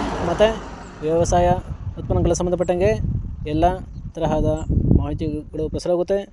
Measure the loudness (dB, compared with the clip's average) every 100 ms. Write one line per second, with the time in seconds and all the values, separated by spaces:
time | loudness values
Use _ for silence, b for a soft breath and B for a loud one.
0 | 0 -2 -2 4 4 2 -8 -14 -16 -8
1 | 0 2 4 4 4 2 0 -10 -10 -8
2 | -2 2 2 2 0 0 0 2 2 2
3 | -2 -4 -6 -8 -4 2 2 2 -8 -12
4 | -12 -4 -2 2 0 0 0 0 4 4
5 | 2 -4 -4 -6 -8 -6 -4 -4 0 0
6 | 2 0 -2